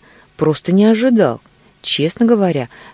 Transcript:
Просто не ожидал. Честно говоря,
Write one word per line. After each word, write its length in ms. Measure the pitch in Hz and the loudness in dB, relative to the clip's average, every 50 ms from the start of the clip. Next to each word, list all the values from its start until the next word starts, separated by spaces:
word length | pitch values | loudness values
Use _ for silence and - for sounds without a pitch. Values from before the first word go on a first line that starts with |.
| _ _ _ _ _ _ _ | _ _ _ _ _ _ _
Просто 360 | - 156 156 151 - - - | -4 -2 -2 -2 -4 -4 -2
не 140 | 180 196 208 | 0 2 4
ожидал. 560 | 220 226 214 240 262 240 214 180 127 113 - _ _ _ _ _ _ _ _ | 2 2 2 0 0 2 2 2 0 -2 -6 _ _ _ _ _ _ _ _
Честно 440 | - - - - 143 165 - - 233 | -10 -8 -6 -4 -4 -4 -2 -2 0
говоря, 440 | 226 240 208 196 180 156 139 120 - - - - - | 0 2 0 0 -2 -2 -4 -6 -8 -14 -20 -20 -20